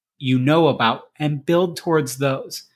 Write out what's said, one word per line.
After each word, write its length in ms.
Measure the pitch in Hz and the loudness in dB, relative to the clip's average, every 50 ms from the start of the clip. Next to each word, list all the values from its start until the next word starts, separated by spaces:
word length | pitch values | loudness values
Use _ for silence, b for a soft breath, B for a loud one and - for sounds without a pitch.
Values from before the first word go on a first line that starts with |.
| _ _ _ | _ _ _
you 220 | _ 139 127 127 127 | _ -2 0 0 2
know 300 | 127 143 156 170 165 143 | 2 2 4 4 4 2
about 340 | 127 - 120 113 127 - - _ _ - | 2 2 0 0 0 -2 -8 _ _ -6
and 260 | 151 147 151 139 - | -4 -4 -4 -4 -2
build 320 | - 170 175 185 175 160 | 0 2 2 2 0 -4
towards 400 | - - 175 160 156 139 127 123 | -8 -4 0 0 0 0 -2 -4
those. 460 | 131 139 135 135 135 - - - - - _ _ | -4 -2 -2 -2 -4 -8 -12 -16 -16 -18 _ _